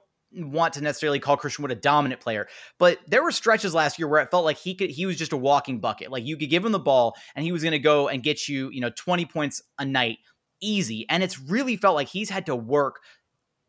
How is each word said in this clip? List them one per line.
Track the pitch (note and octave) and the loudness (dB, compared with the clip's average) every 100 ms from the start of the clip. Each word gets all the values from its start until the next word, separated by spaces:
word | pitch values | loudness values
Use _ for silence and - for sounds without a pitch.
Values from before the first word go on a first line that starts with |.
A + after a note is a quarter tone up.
| _ _ _ | _ _ _
want | - D3+ D3 E3 D3 | -12 -6 0 0 0
to | |
necessarily | D3 C#3 D#3 C#3 | -6 -2 -2 0
call | C#3 C#3+ | 2 0
Christian | D3 - | 0 -6
Wood | C#3+ | -6
a | A#2+ | -2
dominant | C#3+ D3 C#3+ B2+ | 2 4 2 -2
player, | - G#2+ G#2 - - - | -4 -4 -6 -12 -12 4
but | F3 E3+ - | 4 4 2
there | G3+ | 2
were | E4 | 2
stretches | A#3 - A3 G3+ | 0 2 2 2
last | D#3+ D3+ - | 2 2 0
year | D#3 | 2
where | D3+ | 2
it | C3 | 4
felt | F3+ D#3+ | 2 2
like | C#3+ | 0
he | F3+ F#3 | -4 -4
could, | F#3+ | -4
he | C3+ F#3+ | -2 -4
was | E3 | -4
just | D#3+ | -4
a | D3 | -2
walking | C3 C#3+ - B2 | 4 2 2 -4
bucket. | A2+ G#2 - | -4 -4 -8
Like, | C3 A#2+ | -8 -6
you | D#3 | -6
could | D3 | 0
give | E3 | 0
him | G#3+ | 2
the | G3+ | 0
ball | C#3+ C3+ A#2 A2+ - - | 4 4 4 0 -14 -8
and | |
he | D#3+ | -4
was | F3 | -2
gonna | D#3+ D3+ | -2 2
go | C#3+ D3 C#3+ | 4 4 2
and | C3+ | 0
get | B2 D3 - | -2 -2 -4
you, | C#3 C3+ | -6 -6
you | C3 | -6
know, | B2 | -6
twenty | A#2+ - F3 E3+ | -6 -2 -2 -2
points | D#3+ C#3+ - _ - | -4 -4 -6 _ -8
a | |
night, | C#3+ C3+ A#2+ A2+ _ _ _ - | -2 0 0 -4 _ _ _ -10
easy. | G#3 G#3 C3+ A2 - | -2 -2 -2 -4 -2
And | E3 | -2
it's | F#3 C3+ | -2 -4
really | C3 G#3+ C4 A3 | -4 -2 -2 0
felt | G3 D#3 | 2 2
like | C#3 | 0
he's | F#3 G#3+ | -6 -6
had | F#3+ D#3+ | -8 -6
to | B2+ | -6
work | A2+ C#3+ C3+ - _ _ _ _ _ _ | 0 0 0 -4 _ _ _ _ _ _